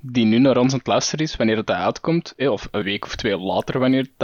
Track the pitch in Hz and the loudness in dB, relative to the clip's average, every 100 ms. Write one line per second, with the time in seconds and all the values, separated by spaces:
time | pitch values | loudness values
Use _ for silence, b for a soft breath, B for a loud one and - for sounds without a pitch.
0 | 135 123 110 113 135 123 123 131 - 110 | -2 2 4 6 6 6 2 0 0 0
1 | - 151 156 - 113 110 107 90 95 117 | 0 -4 -4 -2 0 0 -2 -2 -2 -2
2 | - 165 - - 135 101 - 104 95 101 | -2 -2 -4 -4 -2 -2 -4 -6 -4 -6
3 | - - 117 95 92 95 - 135 127 131 | -8 -6 -2 -2 -2 -4 -2 -2 2 0
4 | 131 _ | -2 _